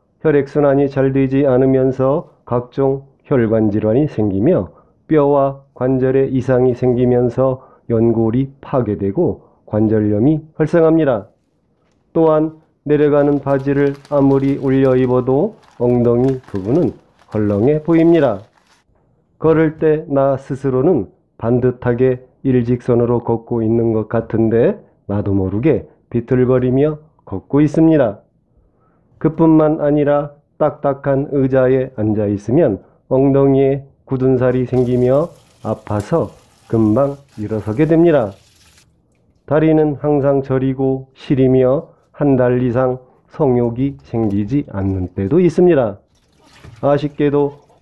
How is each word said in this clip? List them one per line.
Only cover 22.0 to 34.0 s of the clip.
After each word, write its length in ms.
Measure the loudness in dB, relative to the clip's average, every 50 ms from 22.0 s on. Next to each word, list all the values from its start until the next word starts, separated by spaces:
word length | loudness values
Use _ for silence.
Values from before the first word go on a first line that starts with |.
| 0 0 0 -2 -8 _ _ _ -2
일직선으로 760 | 0 0 0 0 0 -2 -2 0 0 0 2 2 0 0 -2 -2
걷고 360 | -2 -4 -4 -4 -6 -4 -2
있는 300 | 0 0 0 0 0 0
것 160 | -2 -2 -4
같은데 720 | -4 -4 -6 -4 -4 -2 0 0 2 2 2 0 0 -2 -4 -12 _ _ _ _
나도 280 | -6 -6 -4 -2 -2 -2
모르게 520 | -2 -2 -2 -4 -2 0 0 0 -2 -4 -10 _ _ _ _
비틀거리며 880 | -6 -6 -4 -2 0 0 2 2 0 0 0 0 0 0 0 0 -2 -8 -14 _ _ _ _
걷고 340 | -12 -12 -12 -6 -2 0 0
있습니다. 600 | 0 2 2 2 2 4 4 2 2 0 -2 -8 _ _ _ _ _ _ _ _ _ _ _ _ _ _ _ _ _ _ _
그뿐만 640 | _ -4 -4 0 2 2 4 4 4 4 2 0 0
아니라 500 | -2 0 0 0 0 0 0 0 -2 -6 -12 _ _ _ _
딱딱한 720 | -4 -4 -4 -2 -4 -4 -4 -4 -4 -4 -2 -2 -2 -4 -4
의자에 600 | -2 -2 0 0 2 2 2 2 2 0 -2 -4 -6
앉아 300 | -4 -4 -2 -2 -2 -2
있으면 540 | -2 -4 -4 -4 -2 0 2 2 2 0 -4 -8 _ _ _ _ _
엉덩이에 760 | 0 0 2 2 2 2 2 2 2 2 2 0 -2 -4 -8 -14 _ _